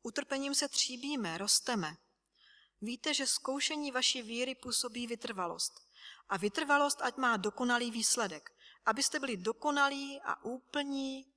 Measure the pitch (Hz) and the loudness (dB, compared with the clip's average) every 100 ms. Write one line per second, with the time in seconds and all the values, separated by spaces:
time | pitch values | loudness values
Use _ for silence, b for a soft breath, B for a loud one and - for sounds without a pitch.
0 | 240 254 277 269 277 277 285 - - 254 | -4 -4 -2 -2 0 0 0 0 0 -2
1 | 269 294 190 165 202 - - 226 160 170 | -4 -2 -2 -4 4 4 4 0 -2 -6
2 | _ _ _ b b b b b 214 247 | _ _ _ b b b b b -8 -4
3 | 311 285 262 - - 277 277 302 294 254 | 0 0 0 0 0 0 0 0 -2 0
4 | 254 262 220 233 254 262 254 240 247 226 | 0 0 -4 -2 -2 -4 -2 -2 -2 -4
5 | 240 233 - 202 175 170 - - _ B | -6 -6 -6 -4 -4 -2 -4 -4 _ B
6 | B B _ 196 208 262 294 285 285 - | B B _ 0 0 0 4 4 4 2
7 | 247 240 262 220 202 - 247 240 240 226 | -2 0 2 2 0 -2 0 2 0 0
8 | 220 - 214 151 - _ B B - 220 | 2 2 0 -4 -14 _ B B 0 2
9 | 277 302 269 208 185 233 294 285 277 277 | 2 2 -2 -2 -2 0 0 4 4 2
10 | 277 277 - - - 254 _ 294 277 277 | -6 -8 -6 -4 -4 -8 _ -2 0 -2
11 | 269 269 269 | -2 -6 -12